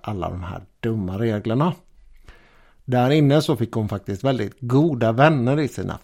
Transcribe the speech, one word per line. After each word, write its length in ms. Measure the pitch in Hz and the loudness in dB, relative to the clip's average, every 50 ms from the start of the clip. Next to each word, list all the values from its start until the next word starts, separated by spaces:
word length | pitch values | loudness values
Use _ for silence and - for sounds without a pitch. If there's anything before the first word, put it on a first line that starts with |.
| - | -10
alla 260 | - 107 92 82 85 | -8 -6 -6 -6 -6
de 140 | 90 90 87 | -6 -8 -10
här 200 | 92 95 87 - _ _ _ | -10 -10 -12 -14 _ _ _
dumma 400 | - 113 113 110 95 90 92 101 | -6 -4 -4 -2 -4 -4 -4 -2
reglerna. 540 | 117 117 107 104 98 113 110 127 156 180 - - _ _ _ - - - - - - - - - _ _ _ _ _ _ _ _ _ | -2 -2 -2 -2 -2 -2 -2 0 0 -2 -2 -6 _ _ _ -20 -20 -20 -20 -20 -20 -20 -20 -20 _ _ _ _ _ _ _ _ _
Där 220 | - 123 123 123 131 | -2 0 2 2 4
inne 320 | 147 156 147 139 143 156 | 4 4 4 6 4 4
så 140 | 147 - 151 | 2 2 0
fick 160 | - 117 110 | 0 -2 -2
hon 180 | - 113 107 101 | -2 -4 -2 -2
faktiskt 340 | 104 98 - - 101 92 - | -4 -6 -6 -6 -8 -2 -2
väldigt 340 | 135 135 117 107 101 - _ | -2 -2 -2 -4 -6 -8 _
goda 520 | 123 120 127 139 156 170 147 120 117 113 | -4 2 2 4 4 2 2 2 0 2
vänner 480 | 113 113 143 160 156 131 117 123 139 156 | 4 4 4 4 4 2 0 0 0 0
i 80 | 147 | -2
sina 320 | 123 - - 92 95 - - | -4 -4 -8 -8 -8 -8 -10